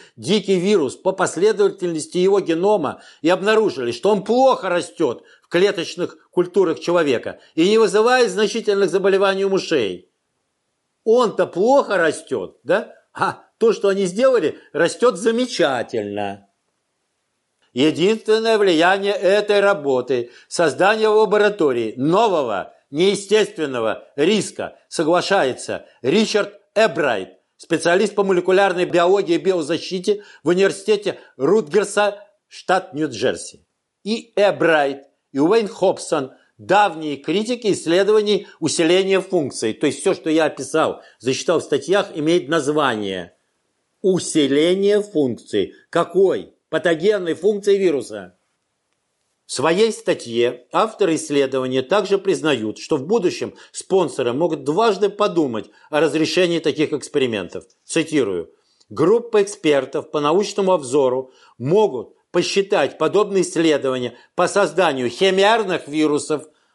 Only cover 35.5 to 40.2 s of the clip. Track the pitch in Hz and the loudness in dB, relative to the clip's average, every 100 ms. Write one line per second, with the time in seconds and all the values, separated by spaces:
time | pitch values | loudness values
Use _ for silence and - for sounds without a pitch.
35.5 | 226 196 - 185 - - 156 131 - _ | 2 -2 -2 -2 -2 -4 -4 -4 -14 _
36.5 | _ 104 196 202 160 156 139 151 185 220 | _ 0 2 2 -2 -8 -8 -4 -4 -2
37.5 | 240 - - 156 175 196 214 208 190 - | -4 -2 -2 0 2 4 2 2 -2 -4
38.5 | - 160 - 165 185 190 190 185 175 135 | -6 -4 0 2 2 2 0 0 -2 -2
39.5 | - 113 101 147 - 196 - | -4 -4 0 -2 0 -2 -2